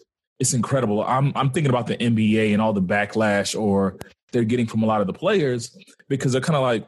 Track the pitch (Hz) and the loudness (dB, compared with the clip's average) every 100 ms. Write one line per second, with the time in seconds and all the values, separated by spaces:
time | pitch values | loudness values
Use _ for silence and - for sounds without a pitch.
0 | _ _ _ - 131 127 101 135 113 104 | _ _ _ -4 -2 0 0 0 0 0
1 | 95 127 143 117 135 147 143 123 117 - | 0 0 0 0 -2 0 0 0 -2 -2
2 | 120 113 107 110 110 104 110 101 90 104 | 0 2 2 2 2 2 2 0 0 0
3 | 101 110 107 101 95 - 107 98 98 - | 0 0 0 0 -2 -2 0 2 0 -4
4 | - - _ 123 110 120 113 113 110 107 | -14 -20 _ -2 0 0 -2 0 0 0
5 | 95 95 180 202 143 123 117 - - - | -2 -2 0 0 0 -2 -6 -16 -20 -20
6 | - 139 139 127 127 147 131 113 | -6 -2 0 0 0 2 2 0